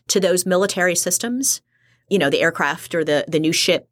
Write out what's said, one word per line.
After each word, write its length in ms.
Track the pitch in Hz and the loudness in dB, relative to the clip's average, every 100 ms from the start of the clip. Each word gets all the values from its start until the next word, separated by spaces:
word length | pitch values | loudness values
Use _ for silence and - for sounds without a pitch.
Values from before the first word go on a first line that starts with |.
| - | -2
to 140 | 208 | 0
those 240 | 185 180 185 | 2 0 2
military 500 | 180 196 185 180 175 | 0 0 0 0 0
systems, 640 | - 175 233 247 269 - _ _ _ _ - | -2 -2 -4 -4 -2 -4 _ _ _ _ -2
you 100 | 196 | 0
know, 120 | 139 | 2
the 100 | - | 2
aircraft 560 | 165 165 156 156 - 175 | 0 0 -4 -4 -6 -4
or 80 | |
the, 220 | 151 147 - | 0 0 0
the 120 | 160 | 0
new 120 | 160 | 0
ship 380 | 160 - 170 - | 0 0 0 -2